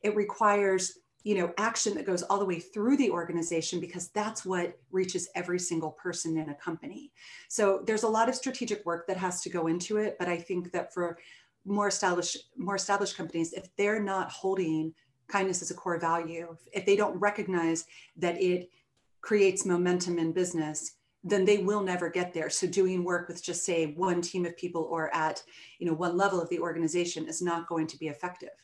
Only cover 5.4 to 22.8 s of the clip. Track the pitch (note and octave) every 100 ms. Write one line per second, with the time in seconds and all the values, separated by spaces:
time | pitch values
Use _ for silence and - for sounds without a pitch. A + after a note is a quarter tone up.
5.4 | F3+ F3+ F3+ E3 D#3 D3+ F3+ E3+ E3 D#3+
6.4 | D3+ C#3+ - E3 C#4+ - - _ - -
7.4 | - - G3+ F#3+ - G#3+ A3+ A3 A#3 B3
8.4 | C4+ - A#3+ G#3 E3+ E3+ - F#3 F3+ F3+
9.4 | F3 F3 E3 E3+ F3 G#3+ G#3+ - F3+ E3+
10.4 | E3+ F3+ F3 F3 - F3+ F3 E3+ - -
11.4 | _ _ F#3+ G3+ G3+ G3 F#3+ F3 E3+ -
12.4 | - - F3+ G3 F#3 G3+ F#3+ - E3 E3
13.4 | E3 - - - G3+ G#3+ G3+ F#3+ - -
14.4 | F#3+ F#3+ E3 D#3 D#3 - _ _ - G3+
15.4 | F#3+ F3+ - F#3 F3+ E3 E3 E3 E3 E3
16.4 | E3+ E3 - G3 F#3 G3+ G#3 F3+ G3+ G#3
17.4 | F#3 F3+ E3 D#3+ - - - - F3 E3+
18.4 | F#3 F3+ F3+ _ _ _ _ _ - G#3+
19.4 | G3 F#3 G3 F3 F3+ F3+ F3+ E3+ E3 E3+
20.4 | F3+ E3+ D3+ D3+ - - _ _ F3 G3+
21.4 | F#3 G#3 F#3 G#3 F#3+ F3+ E3+ F3+ F3+ E3+
22.4 | D#3 - F#3 G3